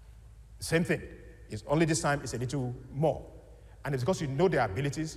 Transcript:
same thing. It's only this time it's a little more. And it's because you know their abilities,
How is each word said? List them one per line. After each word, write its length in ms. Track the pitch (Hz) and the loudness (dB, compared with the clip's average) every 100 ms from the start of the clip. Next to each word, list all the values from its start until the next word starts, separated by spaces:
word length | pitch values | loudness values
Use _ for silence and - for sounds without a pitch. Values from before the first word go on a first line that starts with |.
| - - - - - - | -20 -20 -20 -20 -20 -10
same 260 | - 160 | 0 2
thing. 180 | 175 165 - - - - - | 2 0 -4 -14 -18 -18 -10
It's 160 | 110 - | -8 0
only 200 | 151 165 | 4 4
this 160 | 160 | 2
time 180 | 151 143 | 2 0
it's 120 | 135 | -2
a 40 | 120 | -4
little 360 | 123 143 123 123 - | -2 -2 -2 -6 -8
more. 320 | 135 156 - - - - - - - | 0 2 2 -6 -18 -20 -20 -20 -12
And 100 | 139 | -4
it's 100 | 135 | -2
because 160 | 123 185 | 0 0
you 60 | 151 | 0
know 220 | 135 185 | 4 4
their 160 | 156 | 4
abilities, 520 | 113 92 143 151 156 | 2 0 -2 -2 -6